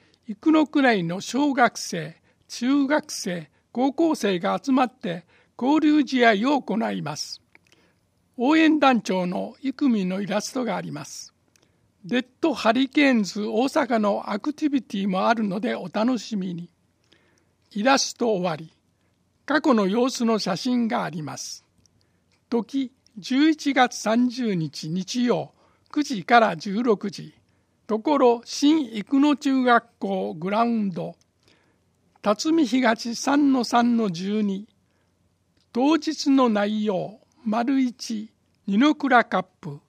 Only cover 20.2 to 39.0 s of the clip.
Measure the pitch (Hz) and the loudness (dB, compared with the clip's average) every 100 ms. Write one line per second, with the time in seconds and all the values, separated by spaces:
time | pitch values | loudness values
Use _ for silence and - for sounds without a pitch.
20.2 | 226 220 190 180 254 247 233 226 170 160 | 0 0 -2 -4 -2 -2 -2 -2 -4 -8
21.2 | 143 131 - - _ _ _ _ _ _ | -10 -10 -14 -16 _ _ _ _ _ _
22.2 | _ _ - 233 - 269 254 _ _ 214 | _ _ -4 -4 -2 -4 -6 _ _ -14
23.2 | - 254 311 311 285 262 247 - 208 226 | -4 2 2 2 0 2 2 0 -2 0
24.2 | 247 240 233 185 156 - 160 180 185 247 | 0 -2 -4 -2 -4 -8 -8 -6 -6 -2
25.2 | 240 175 - _ _ _ _ 302 285 214 | 0 0 -4 _ _ _ _ -6 -4 -4
26.2 | - 233 214 170 208 196 240 202 202 - | 2 4 4 0 -6 -4 0 0 -2 -10
27.2 | 156 - _ _ _ _ - 214 262 277 | -16 -20 _ _ _ _ -6 -4 0 4
28.2 | 254 240 - - 285 320 240 226 - 269 | 4 4 -2 0 2 2 0 -8 -2 2
29.2 | 294 285 277 269 247 233 - - 196 190 | 4 2 0 0 4 4 2 -10 -6 -4
30.2 | 196 175 180 202 233 226 202 170 170 170 | -6 -6 -4 0 0 0 -4 -6 -10 -12
31.2 | _ _ _ _ _ _ _ _ _ _ | _ _ _ _ _ _ _ _ _ _
32.2 | 208 208 320 311 254 254 247 226 233 226 | -2 0 2 2 2 2 2 0 -4 -6
33.2 | - 285 285 262 226 240 240 233 214 165 | 0 2 4 2 2 2 2 2 0 -4
34.2 | 190 214 208 190 214 _ _ _ _ _ | -4 -2 -2 -4 -10 _ _ _ _ _
35.2 | _ _ _ _ _ 233 277 320 320 302 | _ _ _ _ _ 0 2 2 0 -4
36.2 | 294 269 247 208 208 214 214 185 - 214 | 2 4 4 2 0 -2 -2 -2 -4 -12
37.2 | _ _ 220 214 240 269 254 - - 220 | _ _ -4 -2 0 2 0 -2 -8 -8
38.2 | 220 _ _ _ - 202 294 302 | -10 _ _ _ -2 2 4 2